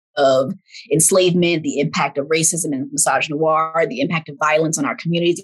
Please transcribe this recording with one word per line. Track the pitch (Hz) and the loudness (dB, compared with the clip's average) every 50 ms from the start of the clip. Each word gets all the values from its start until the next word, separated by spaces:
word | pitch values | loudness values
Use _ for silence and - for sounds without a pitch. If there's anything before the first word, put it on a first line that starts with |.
| _ _ _ 147 | _ _ _ 2
of | 139 135 131 135 139 - 196 - _ _ - - - - | 2 4 4 4 2 0 -4 -10 _ _ -20 -20 -4 -2
enslavement, | 156 160 - - 196 185 185 180 170 180 175 170 170 156 | 0 2 2 4 4 4 4 4 4 2 2 2 0 0
the | 156 143 - 139 | -2 -2 -2 -2
impact | 147 147 - 185 147 139 - 147 | -2 -2 -2 -2 -2 -2 -2 -4
of | 135 | -2
racism | 151 160 165 160 151 175 165 175 156 | -2 0 0 0 0 -2 -2 -4 -4
and | 143 131 143 139 | -4 -4 -6 -6
misogynoir, | 147 135 - 151 135 131 - 160 147 147 160 156 156 156 160 160 160 165 165 135 | -4 -2 0 0 0 0 -2 -4 -2 -2 0 2 2 0 0 0 -2 -2 -2 -2
the | 123 117 | -2 -4
impact | 151 170 170 160 - - | -4 -2 -4 -6 -6 -10
of | 143 - | -6 -4
violence | 151 156 156 156 160 151 160 | 0 2 2 2 2 0 -2
on | 151 143 | -2 -4
our | 120 117 | -4 -4
communities, | - - 165 170 170 170 175 170 - | -4 -4 -2 0 2 2 0 0 -2